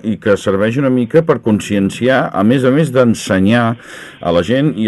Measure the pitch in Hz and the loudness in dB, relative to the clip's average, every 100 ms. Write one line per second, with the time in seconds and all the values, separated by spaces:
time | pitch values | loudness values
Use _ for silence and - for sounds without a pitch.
0 | 110 101 107 98 - 98 107 127 139 127 | -4 -4 0 0 0 0 0 0 0 0
1 | 117 160 165 127 117 107 - 101 98 - | 2 2 2 0 0 -2 0 -2 -2 0
2 | 120 131 165 - 104 135 127 139 151 127 | 0 0 -2 0 2 2 2 2 2 2
3 | 123 104 - 95 95 120 117 117 - - | 2 0 -2 0 2 2 0 -4 -12 -20
4 | - - 85 85 82 131 151 101 | -20 -8 -2 0 0 0 0 0